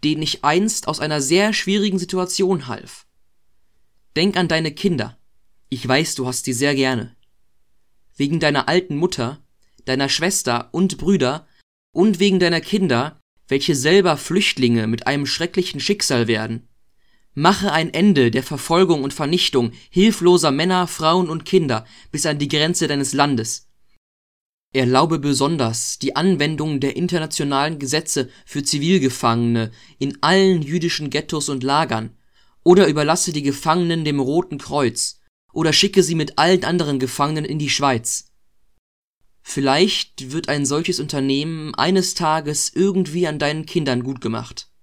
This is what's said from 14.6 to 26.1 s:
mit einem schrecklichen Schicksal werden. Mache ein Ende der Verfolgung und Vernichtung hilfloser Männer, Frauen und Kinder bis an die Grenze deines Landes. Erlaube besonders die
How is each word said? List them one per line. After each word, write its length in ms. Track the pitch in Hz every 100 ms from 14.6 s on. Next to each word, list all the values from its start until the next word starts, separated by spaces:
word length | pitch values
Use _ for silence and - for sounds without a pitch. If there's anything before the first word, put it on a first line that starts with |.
| 127 117 110
mit 180 | 117 -
einem 220 | 143 143
schrecklichen 520 | - 170 - 180 147
Schicksal 480 | - 202 - 127 113
werden. 400 | 110 110 113 - _ _ _ _ _ _ -
Mache 360 | 160 190 190
ein 220 | 156 165
Ende 380 | 160 208 160 120
der 100 | 117
Verfolgung 600 | 131 143 - 165 185 160
und 100 | 139
Vernichtung 600 | 139 143 175 - 139 117 117 -
hilfloser 600 | - 208 208 175 180 160
Männer, 360 | 139 170 185 175
Frauen 420 | - 160 175 175
und 160 | 160 -
Kinder 400 | 185 160 113 113 - -
bis 140 | 147 160
an 140 | 147
die 80 | 143
Grenze 400 | 151 156 175 156
deines 260 | 147 135
Landes. 560 | 135 143 131 113 - - _ _ _ _ _ _ _ _ _ _ 131
Erlaube 440 | 123 131 156 160
besonders 800 | 143 139 139 165 117 117 - -
die 160 | 139